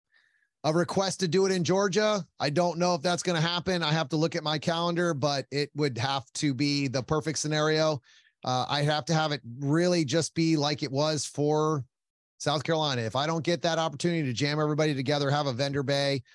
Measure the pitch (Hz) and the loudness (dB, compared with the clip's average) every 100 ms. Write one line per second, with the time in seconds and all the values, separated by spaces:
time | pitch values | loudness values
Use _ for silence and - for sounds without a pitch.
0 | _ _ _ _ _ _ 160 160 170 190 | _ _ _ _ _ _ 0 2 2 0
1 | 196 - 185 180 190 190 160 185 202 180 | -2 -2 0 2 4 2 2 2 2 2
2 | 214 208 156 - 139 147 175 165 175 175 | 2 0 -4 -6 -2 0 0 0 0 0
3 | 180 175 - 170 165 175 190 180 156 160 | 0 -2 0 0 0 0 -2 0 0 0
4 | 156 160 160 170 151 156 - 165 175 170 | 0 0 0 0 -2 -2 -2 0 0 0
5 | 175 151 143 139 127 139 143 143 147 113 | 0 0 0 -2 -4 -4 -4 -2 -2 -2
6 | 139 139 - - 151 127 143 143 139 127 | -2 -4 -6 -4 -2 0 0 0 -2 -2
7 | 120 156 151 147 151 151 151 156 156 147 | -2 -2 -2 -4 -2 0 2 2 2 0
8 | - - _ _ - 127 - 143 147 151 | -6 -20 _ _ -2 -2 0 0 0 0
9 | 151 160 156 147 117 120 139 156 180 175 | 0 0 0 -2 -8 -6 0 2 4 2
10 | 147 160 147 - 165 160 143 151 139 135 | 2 0 0 0 2 4 2 0 -2 0
11 | 151 151 - - 147 151 156 156 120 _ | 0 -2 -4 -2 0 2 2 0 -4 _
12 | _ _ _ - - 151 - 160 151 127 | _ _ _ -6 -2 -2 0 0 0 -2
13 | 113 131 151 165 147 170 170 165 160 147 | -2 -2 -2 -2 0 0 0 0 -2 -2
14 | 175 170 139 117 143 151 151 151 156 139 | -2 0 -2 -2 0 0 0 2 0 0
15 | 131 147 139 147 143 117 139 143 135 139 | 0 0 2 0 0 -2 -2 -2 0 0
16 | 139 139 - | 0 -2 -6